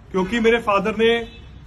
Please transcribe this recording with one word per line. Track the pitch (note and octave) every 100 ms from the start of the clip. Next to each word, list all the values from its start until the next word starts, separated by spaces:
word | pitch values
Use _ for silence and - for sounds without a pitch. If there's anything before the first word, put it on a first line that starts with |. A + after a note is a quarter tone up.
| -
ਕਿਉਂਕਿ | F#3 F#3 A#3
ਮੇਰੇ | A3+ A#3
ਫਾਦਰ | A3+ G3+ G3+ G#3
ਨੇ | A3+ A#3 A3+ - - -